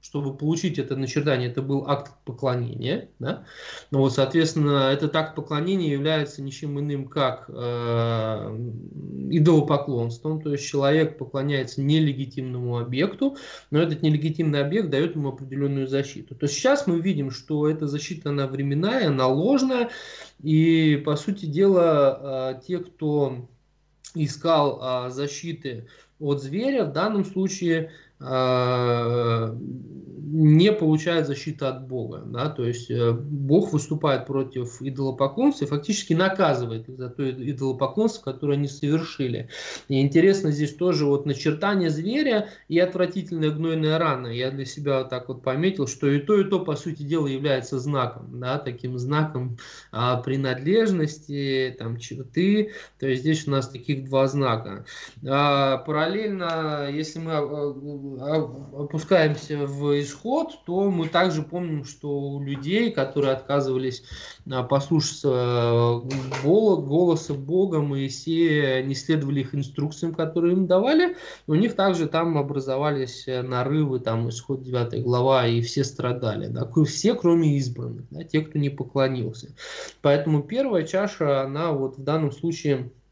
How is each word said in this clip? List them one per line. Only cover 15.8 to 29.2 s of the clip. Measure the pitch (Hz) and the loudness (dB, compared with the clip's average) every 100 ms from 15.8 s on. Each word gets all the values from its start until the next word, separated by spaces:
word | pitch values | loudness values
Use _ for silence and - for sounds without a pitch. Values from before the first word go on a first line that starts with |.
| 131 | -2
защиту. | 135 135 - - - | -2 -2 -8 -16 -4
То | 151 | -4
есть | - | 2
сейчас | 254 285 285 | 2 4 2
мы | 170 | 2
видим, | 180 151 139 | 2 0 -2
что | 120 - 151 151 | -6 -4 0 0
эта | 156 151 | 0 -2
защита, | 143 - 160 147 | -4 -6 -8 -4
она | 143 135 | -2 -2
временная, | 135 139 139 190 262 180 | -2 -2 0 0 2 2
она | 135 131 | 2 2
ложная, | 135 196 277 262 254 233 - - - - _ | 4 4 4 4 2 -2 -4 -16 -18 -20 _
и, | 147 156 165 165 156 147 143 | 2 4 6 6 4 4 2
по | 147 | -2
сути | - 196 160 | -2 -4 -4
дела, | 147 196 185 170 151 139 131 139 131 131 127 | 2 6 6 6 6 4 2 -6 -4 -4 -6
э, | - | -6
те, | 180 | -6
кто | 175 _ 151 147 135 123 120 _ _ _ _ _ - 165 | -6 _ 0 2 0 -2 -14 _ _ _ _ _ -12 -2
искал, | 147 - 165 160 147 117 | -2 -2 2 4 4 0
а, | 127 127 123 | -4 -2 -4
защиты | 131 143 - 170 160 135 117 117 - _ _ | -4 -6 -6 -8 -8 -8 -10 -14 -20 _ _
от | 147 139 | -2 -2
зверя, | 135 170 262 269 165 | -2 -2 0 0 0
в | |
данном | 143 202 214 185 | 0 0 0 -2
случае | 185 190 - 175 165 160 - - _ | -2 -2 0 0 0 -2 -12 -20 _
э, | 131 131 127 127 123 123 123 120 117 120 | -4 0 2 4 2 2 2 2 2 2